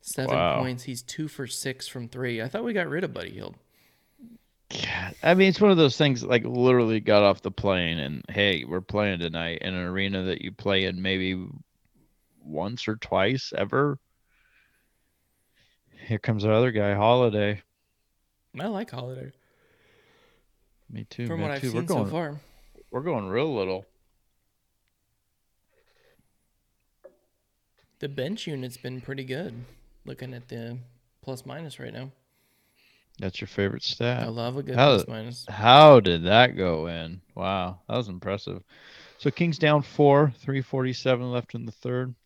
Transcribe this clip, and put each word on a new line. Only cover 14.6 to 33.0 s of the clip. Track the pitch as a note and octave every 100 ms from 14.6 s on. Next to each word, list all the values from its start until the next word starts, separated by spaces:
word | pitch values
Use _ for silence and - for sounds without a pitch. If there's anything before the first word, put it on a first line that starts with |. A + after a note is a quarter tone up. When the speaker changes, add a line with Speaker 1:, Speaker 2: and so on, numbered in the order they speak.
| _ _ _ _ _ _ _ _ _ _ _ _ _ _ -
Speaker 2:
Here | A2
comes | - A2 G#2
our |
other | G#2+ B2
guy, | A2 G2+ G2+
Holiday. | G#2+ B2 B2 G#2 G#2 G2+ _ _ _ _ _ _ _ _ _ B2
Speaker 1:
I | F#3+
like | G3+ A3+
Holiday. | A#2+ B2+ C3 C3+ _ _ _ _ _ _ _ _ _ _ _ _ _ _ _ _
Speaker 2:
Me | -
too, | G#2+ - A#2+
Speaker 1:
From | -
Speaker 2:
me |
Speaker 1:
what | -
I've | C#3
Speaker 2:
too. | C3
We're | A2+
Speaker 1:
seen | E3+
so | D#3
Speaker 2:
going, | G2+
Speaker 1:
far. | D#3+ D#3+ D3 _ _ _ - _
Speaker 2:
we're | B2
going | D#3 C3 F#2+
real | G#2 D#3
little. | B2 F#2+ F#2+ G2 _ _ _ _ _ _ _ _ _ _ _ _ _ _ _ _ _ _ _ _ _ _ _ _ _ _ _ _ _ _ _ - _ _ _ _ _ _ _ _ _
Speaker 1:
The | C#3+
bench | C#3 C3 A3 -
unit's | C#3+ B2+ B2
been | C3 B2+
pretty | B2+ C3+ C3
good, | C3 - A#2 A#2+ - _ _ -
looking | C3+ B2+
at | B2 A#2+
the | A#2+ A#2 A#2+ B2 _ _ _
plus | - B2+ -
minus | C3+ D#3+ C3
right | B2
now. | A2 C3 _ _ _ _ _ _ _ _ _